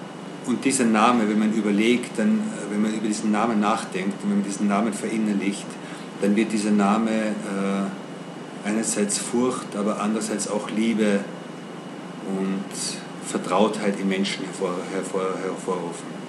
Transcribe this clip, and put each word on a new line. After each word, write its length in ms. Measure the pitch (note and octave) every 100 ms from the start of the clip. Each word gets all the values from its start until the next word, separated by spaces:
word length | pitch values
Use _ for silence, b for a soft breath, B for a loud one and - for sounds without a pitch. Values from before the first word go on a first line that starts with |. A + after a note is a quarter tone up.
| - - - - B2+
und 180 | A2+
dieser 220 | C#3 C3 A#2
Name, 420 | A2 A#2 A#2+ G#2+
wenn 120 | G#2+
man 140 | G#2+
überlegt, 680 | A2 G#2 G2+ A2+ B2 - -
dann, 200 | G#2+ G#2+
äh, 320 | G#2+ - -
wenn 100 | G#2
man 120 | A2
über 140 | G#2+ G#2+
diesen 240 | G#2 G#2+
Namen 280 | G#2 A2+ G#2+
nachdenkt 640 | G#2 A2 - F#2 G2 -
und 80 | G#2
wenn 80 | G2+
man 60 | G2
diesen 220 | - G2+
Namen 260 | G2 A2+
verinnerlicht, 760 | G2+ G#2+ A2 G#2+ G2 F#2+ - - - B B B -
dann 140 | G2+ G#2
wird 160 | A2
dieser 200 | A2 G#2+
Name, 400 | G#2 G2+ A2 A2+
äh, 1600 | A2 G#2+ G#2 G#2 G2 G2 G2 G2 - - - - - - - G2+
einerseits 500 | A2 A2 G#2+ G2+ -
Furcht, 560 | - A#2+ B2+ B2 - G#2
aber 240 | G2+ G2
andererseits 460 | G#2 A2 G#2 G#2 -
auch 220 | G#2 -
Liebe 480 | G#2 A2+ G#2+ G#2 G2 - - - - - - - - - - G2 F#2+
und 260 | F#2+ G2 G2 - - - - - -
Vertrautheit 720 | G2 F2 F#2 A2 - G#2 F#2
im 100 | G2
Menschen 360 | F#2+ G2 - F#2
hervor-, 340 | F2+ F#2 F2+ F2+
hervor-, 460 | F#2+ F2+ F#2+ F#2+ F2+
hervorrufen. 720 | F#2 F2+ - F2+ F2 E2+ E2 -